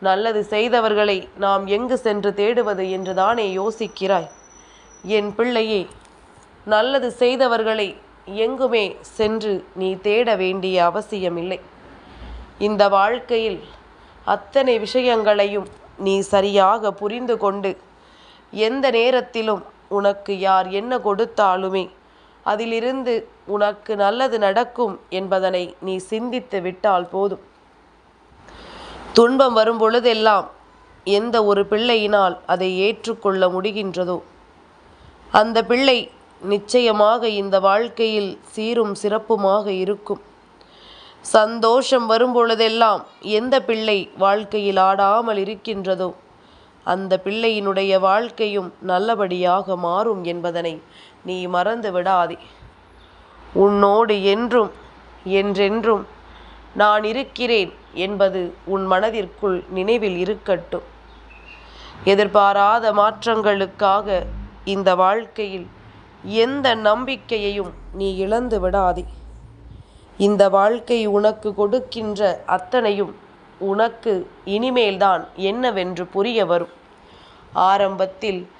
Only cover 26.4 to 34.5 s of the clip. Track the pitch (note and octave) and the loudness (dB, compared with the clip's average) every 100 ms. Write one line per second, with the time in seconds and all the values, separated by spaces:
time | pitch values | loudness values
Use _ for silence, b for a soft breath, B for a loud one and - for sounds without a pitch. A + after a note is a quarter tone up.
26.4 | B3 G3+ F3 F#3 G#3+ F#3 F3 F#3 G3 F#3+ | -6 -6 -6 -2 0 0 -2 -4 -4 -4
27.4 | - _ _ _ _ _ _ _ _ _ | -14 _ _ _ _ _ _ _ _ _
28.4 | - B B B B B - - A#3 C4 | -20 B B B B B -2 4 6 6
29.4 | C4+ A3+ A3 A#3 A3 A#3 A#3+ A3+ A3 G3+ | 4 4 2 2 2 2 2 2 4 2
30.4 | - - - - - - - G3+ A#3 A#3 | 0 -10 -20 -20 -20 -12 0 0 2 2
31.4 | G#3 G3+ G3+ G#3+ A#3+ A#3 G#3 G#3 F#3+ F3 | 4 2 2 0 2 2 4 4 2 0
32.4 | - F3+ F#3 F#3 G3 G#3+ - A3+ G#3 F#3+ | -2 -2 0 0 0 -2 -6 -4 -2 2
33.4 | F#3 F#3 F#3+ G#3 G3 E3+ F3+ F3+ - - | 2 0 -4 -4 -6 -4 -4 -4 -8 -20
34.4 | - | -20